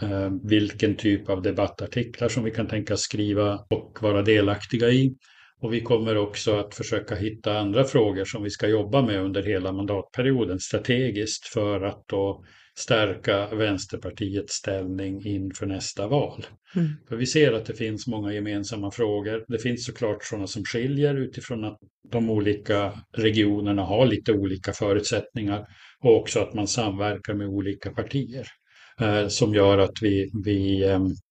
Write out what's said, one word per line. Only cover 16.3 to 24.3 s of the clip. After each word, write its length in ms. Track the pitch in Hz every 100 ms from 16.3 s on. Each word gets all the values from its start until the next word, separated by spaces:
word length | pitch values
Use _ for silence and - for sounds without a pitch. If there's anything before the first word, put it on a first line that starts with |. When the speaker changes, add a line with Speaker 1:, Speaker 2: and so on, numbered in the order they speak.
| - - - _ 185
Speaker 2:
Mm. 120 | 160 151 -
Speaker 1:
För 60 | 113
vi 100 | 127
ser 280 | 156 143
att 120 | 110 -
det 80 |
finns 340 | 110 113 104 -
många 260 | 110 101
gemensamma 580 | 104 104 101 101 110 101
frågor. 520 | - 110 104 101 110 -
Det 120 | 113
finns 260 | 127 120 -
såklart 380 | - 113 104
sådana 240 | - 107 95
som 160 | 107 98
skiljer 500 | 117 127 143 143 139
utifrån 480 | 131 - - 117 107
att 120 | 104 - _ -
de 180 | 120 113
olika 640 | 107 104 104 - 101 98 - - -
regionerna 640 | 110 110 104 104 101 101
har 220 | 90 104 131
lite 280 | 104 -